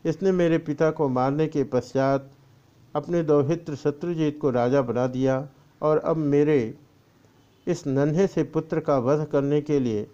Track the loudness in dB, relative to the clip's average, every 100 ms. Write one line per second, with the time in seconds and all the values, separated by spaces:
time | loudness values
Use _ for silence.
0 | -4 -2 0 2 2 2 -2 0 0 0
1 | -2 0 0 0 -2 -2 0 -2 -2 0
2 | 0 0 -4 -20 _ _ _ _ _ -8
3 | -2 -2 2 2 2 -2 -6 -4 -4 -4
4 | -6 -2 -2 0 -2 0 2 2 0 -2
5 | -2 0 0 0 -4 _ _ _ 0 0
6 | 0 -2 2 2 4 2 0 -8 _ _
7 | _ _ _ _ _ _ -6 -4 -2 0
8 | 2 2 0 0 -2 -4 -4 -4 0 0
9 | 2 0 0 -2 0 0 0 0 0 -2
10 | -6